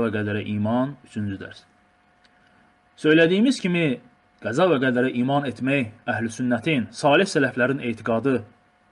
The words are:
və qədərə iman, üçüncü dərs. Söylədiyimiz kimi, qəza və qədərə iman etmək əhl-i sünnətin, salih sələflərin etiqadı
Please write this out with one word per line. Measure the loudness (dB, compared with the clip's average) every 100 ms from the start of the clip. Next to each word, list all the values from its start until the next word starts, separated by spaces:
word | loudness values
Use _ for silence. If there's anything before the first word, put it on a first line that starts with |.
və | 0
qədərə | -2 -2 -4 -4
iman, | -2 0 0 -2 -6 -12
üçüncü | -8 -6 -8
dərs. | -12 -18 _ _ _ _ _ _ _ _ _ _ _ _ _ -2
Söylədiyimiz | 4 6 6 4 2 2
kimi, | 0 0 0 -2 -10 _ _ _
qəza | -4 2 2
və | 4
qədərə | 2 2 0 0
iman | 0 0 -2
etmək | -4 -2 -2 -2 -8 -6
əhl-i | -4 -4 -4
sünnətin, | -2 -2 0 -2 -4
salih | -2 2 4 2
sələflərin | 0 0 0 -2 -2
etiqadı | -6 -6 -2 -2 0 -2 -4 _ _ _ _